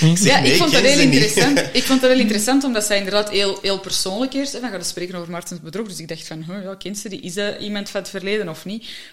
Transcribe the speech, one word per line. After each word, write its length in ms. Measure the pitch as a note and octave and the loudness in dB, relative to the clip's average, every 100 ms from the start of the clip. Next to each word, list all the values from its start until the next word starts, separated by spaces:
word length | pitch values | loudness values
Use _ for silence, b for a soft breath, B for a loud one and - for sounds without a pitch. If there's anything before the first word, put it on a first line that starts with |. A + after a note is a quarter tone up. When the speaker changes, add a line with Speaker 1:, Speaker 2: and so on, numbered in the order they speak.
| D#3+ E3+ | 4 6
Speaker 1:
zeg, 60 | |
Speaker 2:
Ja, 160 | G3+ C#4 | 6 6
Speaker 1:
"Nee, 120 | - | 6
Speaker 2:
ik 60 | C#3 | 4
vond 140 | E4 | 4
dat 100 | D#3+ | 4
Speaker 1:
ken 80 | C4 | 4
Speaker 2:
heel 100 | C#4+ | 6
Speaker 1:
ze 60 | C#4 | 6
niet." 80 | |
Speaker 2:
interessant. 460 | C4 - - A3 C#4 - | 6 4 4 4 4 2
Speaker 1:
<laughs> 100 | A#3+ | -2
Speaker 2:
Ik 40 | |
vond 180 | B3 C4 | 2 4
dat 80 | B3+ | 4
heel 80 | B3+ | 4
interessant, 440 | A#3 G#3 G#3 C#4 | 4 0 2 2
omdat 200 | C#4 A3+ | 2 -2
zij 140 | G#3 G3+ | 0 0
inderdaad 320 | G3 G#3 G#3 | 0 -2 0
heel, 300 | F#3+ G3+ F#3+ | 0 0 -2
heel 180 | F#3+ G3 | -4 -4
persoonlijk 540 | F3+ - F#3+ G3 C4 | -4 -4 -4 -2 -2
eerst... 200 | C4+ C#4 | -2 -6
En 80 | A#3+ | -6
dan 80 | A#3+ | -8
gaat 140 | G3 | -8
ze 60 | F3 | -8
spreken 260 | - F3+ F3+ | -8 -8 -8
over 160 | E3+ | -10
Maartens 300 | F3 E3+ F3 | -10 -10 -12
bedrog. 260 | D#3 E3 A3 | -10 -10 -10
Dus 120 | E3 | -10
ik 80 | D#3+ | -12
dacht 200 | D#3+ - | -12 -12
van, 160 | D#3+ | -12
"Huh, 200 | D#3+ G3 | -10 -10
ja, 120 | F#3+ G3 | -12 -12
kent 220 | F3 G3+ | -10 -10
ze 120 | A3+ | -10
die? 120 | F#3+ | -10
Is 120 | F#3+ | -10
dat 260 | F3 G3+ - | -6 -6 -6
iemand 300 | G#3 G#3 G3+ | -8 -8 -6
van 120 | G3+ | -8
het 80 | F#3 | -8
verleden 400 | F#3+ F#3 G#3+ F#3+ | -8 -4 -4 -4
of 160 | D3+ - | -8 -10
niet?" 220 | A3 B B B | -12 B B B